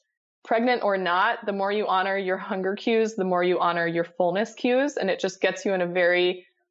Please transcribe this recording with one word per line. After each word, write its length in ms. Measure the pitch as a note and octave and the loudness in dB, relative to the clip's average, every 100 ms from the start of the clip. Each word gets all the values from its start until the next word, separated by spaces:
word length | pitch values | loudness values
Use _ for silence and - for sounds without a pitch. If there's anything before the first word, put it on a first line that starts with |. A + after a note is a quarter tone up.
| _ _ _ _ | _ _ _ _
Pregnant 400 | - A#3 B3 B3 | -2 0 2 2
or 140 | G3+ F#3+ | 0 0
not, 480 | F3+ F3 G#3+ A#3 G#3 | 2 2 2 0 -4
the 80 | |
more 180 | G3 G3 | -2 -2
you 160 | G#3+ F#3+ | -2 0
honor 300 | F#3 G3 G3 | 0 0 -2
your 200 | F#3 F#3+ | -2 -4
hunger 380 | F#3+ G3 F#3 G#3 | -4 -4 -4 -2
cues, 400 | A#3+ A3+ A3 A3 | 0 2 0 -2
the 100 | F#3 | 0
more 180 | F3+ | 2
you 160 | F3+ E3+ | 2 2
honor 280 | F3 E3+ E3+ | 2 0 0
your 160 | E3+ | -2
fullness 500 | E3+ - F3 F#3+ G#3+ | -2 0 0 0 -4
cues. 420 | - B3 B3+ D4 C#4+ | -2 0 2 0 -2
And 140 | G3 | -2
it 100 | - | -2
just 220 | F#3+ - | -4 -2
gets 240 | F#3+ F#3+ G#3 | -2 -2 -2
you 80 | |
in 80 | F#3+ | -2
a 60 | F3 | 0
very 580 | F3+ F3 F3+ F3+ F3+ - _ _ | 2 2 4 2 -2 -12 _ _